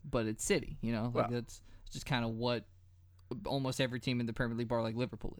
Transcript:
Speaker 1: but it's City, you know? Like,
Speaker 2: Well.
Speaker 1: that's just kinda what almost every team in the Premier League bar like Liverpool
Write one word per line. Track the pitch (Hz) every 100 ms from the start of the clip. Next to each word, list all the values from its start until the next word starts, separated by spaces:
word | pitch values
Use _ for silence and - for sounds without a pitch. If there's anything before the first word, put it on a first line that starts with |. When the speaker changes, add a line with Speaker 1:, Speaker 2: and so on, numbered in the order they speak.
| 143
Speaker 1:
but | 123 110
it's | 110
City, | - 185 - 156
you | 113
know? | 113 120
Like, |
Speaker 2:
Well. | 127 117
Speaker 1:
that's | 120 120 - - - -
just | - -
kinda | 127 117
what | 113 120 120 - - - - - - - 117
almost | - 139 131 127
every | 127 123
team | 135 123
in | 117
the |
Premier | 113 120 117
League | 117
bar | 120
like | 113 113
Liverpool | 123 110 -